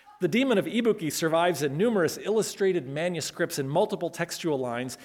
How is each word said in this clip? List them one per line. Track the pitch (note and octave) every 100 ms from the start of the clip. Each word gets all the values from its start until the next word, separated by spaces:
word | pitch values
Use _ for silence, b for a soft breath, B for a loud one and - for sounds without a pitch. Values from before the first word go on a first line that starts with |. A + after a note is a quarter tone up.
| B -
The | F3+
demon | G#3+ C4+ G#3+
of | D#3+
Ibuki | G#3+ A#3 - D#3
survives | - D#3+ D#3+ F3 D3+
in | D3 C#3+
numerous | A#3 G#3+ D#3 -
illustrated | D3+ A3 F#3+ - G3 F3 C3
manuscripts | C#3 F3 E3+ - - E3 -
in | C3+
multiple | D3+ G#3+ G3+ E3+
textual | - E3+ - E3+ C#3
lines, | B2 A#2+ B2+ -